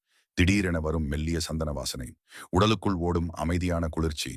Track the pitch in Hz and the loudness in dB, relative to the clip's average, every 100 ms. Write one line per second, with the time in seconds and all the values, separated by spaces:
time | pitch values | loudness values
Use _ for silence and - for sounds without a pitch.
0 | _ _ _ - 90 101 92 85 78 80 | _ _ _ 2 4 4 2 0 0 -2
1 | 71 71 78 82 - 78 78 69 65 - | -2 -2 0 -2 -2 -4 -4 -4 -6 -8
2 | 60 - _ - - 90 104 107 101 92 | -10 -14 _ -20 -2 4 4 4 0 0
3 | 85 87 85 82 78 87 90 82 82 80 | 2 0 0 -4 -2 0 0 0 -2 0
4 | 80 76 67 | -2 -2 -8